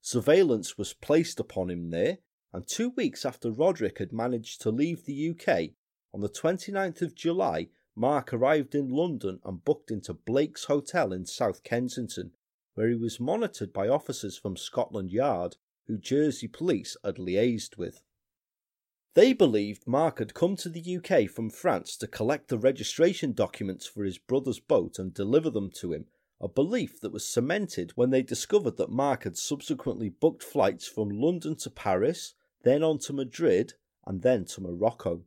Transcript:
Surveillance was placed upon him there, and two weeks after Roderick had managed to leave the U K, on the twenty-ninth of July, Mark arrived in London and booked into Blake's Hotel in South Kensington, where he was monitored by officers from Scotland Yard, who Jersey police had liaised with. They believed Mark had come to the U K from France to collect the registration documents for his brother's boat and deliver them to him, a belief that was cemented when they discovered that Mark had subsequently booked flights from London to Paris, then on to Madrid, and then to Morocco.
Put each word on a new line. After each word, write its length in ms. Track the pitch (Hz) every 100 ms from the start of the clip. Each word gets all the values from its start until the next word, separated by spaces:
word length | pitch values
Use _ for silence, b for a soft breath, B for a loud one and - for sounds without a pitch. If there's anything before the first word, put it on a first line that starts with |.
Surveillance 760 | - 123 123 165 180 113 87 -
was 160 | 101
placed 440 | - - 151 165 -
upon 300 | - - 90
him 220 | 87 85
there, 280 | 85 113 185 _ _ _
and 120 | 92 -
two 240 | - 233 247
weeks 300 | 190 - 139
after 240 | - 120
Roderick 460 | 110 170 165 104 -
had 140 | 95
managed 500 | 113 120 123 110 -
to 80 | 120
leave 340 | 113 151 170
the 80 | -
U 220 | 139 156
K, 400 | 165 - 117 80 _ _ _ _
on 100 | 101
the 60 | 101
twenty-ninth 760 | - 160 185 - 196 190 156
of 120 | 170
July, 540 | - 170 175 185 80 87 _ _
Mark 380 | - 120 147 120
arrived 420 | 120 131 156 135
in 140 | 143 139
London 500 | 131 175 135 101 92
and 200 | 98 90
booked 280 | - 151 -
into 200 | 107 -
Blake's 500 | 85 - 127 151 -
Hotel 480 | - 147 139 175 123
in 140 | 92 90
South 360 | - 113 92
Kensington, 720 | - 120 123 131 117 - 90 _ _ _ _
where 140 | - 110
he 60 |
was 260 | 117 117 -
monitored 520 | 123 202 226 - 98
by 160 | 95 101
officers 500 | 139 - 123 104 -
from 180 | 104 90
Scotland 540 | - - 117 107 95
Yard, 460 | 101 139 101 87 - _ _ _
who 120 | 107
Jersey 500 | - 139 151 - 120
police 480 | - 175 120 - -
had 120 | 104 92
liaised 600 | 90 95 120 113 - -
with. 260 | 85 - _ _ _ _ _ _ _ _ _ _ _
They 180 | - 226
believed 560 | 254 175 107 104 104 -
Mark 320 | 131 160 -
had 140 | 107
come 220 | - 175 196
to 120 | 180
the 120 | 170
U 200 | 165 180
K 260 | - 175 101
from 240 | - 113
France 460 | - - 104 - -
to 80 | 107
collect 420 | - 110 147 _
the 100 | 120
registration 760 | 123 123 104 - 165 185 147
documents 540 | 117 101 - 101 92 -
for 180 | -
his 140 | 101 90
brother's 420 | _ 131 131 110
boat 380 | _ 139 85 -
and 140 | 95
deliver 380 | 85 101 139 160
them 200 | 113 98 -
to 120 | 90
him, 140 | 78 85 _ _ _
a 80 | 95
belief 520 | - 156 240 185 -
that 120 | -
was 140 | - -
cemented 680 | - 127 190 202 - 87 -
when 140 | 123
they 120 | 131
discovered 540 | 127 123 - 208 170 -
that 120 | -
Mark 340 | 117 139 131
had 120 | 101 82
subsequently 720 | - 139 - 151 - 101 107
booked 340 | - 160 -
flights 440 | - 143 101 - -
from 220 | - 107
London 440 | 101 143 175 160 156
to 140 | -
Paris, 640 | - 107 92 117 170 - _ _ _
then 200 | - 143
on 160 | 160 151
to 120 | -
Madrid, 640 | 139 131 - 165 92 117 - _ _ -
and 160 | 95
then 220 | 123 123 92
to 140 | -
Morocco. 600 | 95 87 107 - - 85